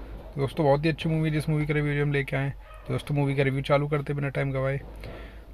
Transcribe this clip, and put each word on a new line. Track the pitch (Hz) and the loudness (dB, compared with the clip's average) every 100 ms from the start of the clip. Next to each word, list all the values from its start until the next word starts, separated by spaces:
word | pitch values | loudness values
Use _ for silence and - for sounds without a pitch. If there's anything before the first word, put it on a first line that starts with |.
| - - - 143 | -12 -14 -10 -4
दोस्तों, | 135 - 147 | -2 2 4
बहुत | 143 | 6
ही | 160 | 4
अच्छी | 160 165 | 2 0
मूवी | 160 156 | 2 2
है, | |
जिस | 151 147 | 0 2
मूवी | 151 151 | 0 2
का | |
रिव्यू | 151 147 | 2 2
जो | 143 | 2
हम | 147 | 2
लेके | 143 135 135 | 2 0 0
आए | |
हैं। | 139 - - - - | -2 -4 -12 -14 -4
दोस्तों, | 123 - | -4 0
मूवी | 143 139 139 | 0 2 2
का | |
रिव्यू | 135 135 | 2 0
चालू | 139 143 147 | 2 2 4
करते | 147 139 | 0 -2
बिना | 143 143 | -2 -2
टाइम | 143 139 | -2 -2
गवाए। | 135 135 135 - - - - - - - | 0 -2 -2 -6 -12 -12 -12 -14 -16 -18